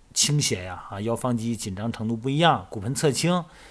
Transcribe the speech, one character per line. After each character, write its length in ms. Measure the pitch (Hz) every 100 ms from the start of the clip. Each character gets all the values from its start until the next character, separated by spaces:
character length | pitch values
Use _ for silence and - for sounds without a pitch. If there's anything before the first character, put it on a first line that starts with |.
| -
倾 280 | - - 147
斜 240 | 139 104
呀， 200 | 90 90 -
啊， 100 | 101
腰 140 | 107
方 220 | 117 127 120
肌 180 | 113
紧 220 | 113 110 95
张 160 | 113
程 160 | 113 110
度 80 | 117
不 120 | 123
一 100 | 139
样， 280 | 165 127 90
骨 120 | 110
盆 120 | 101
侧 200 | 135 156
倾 320 | 120 160 180 165 - -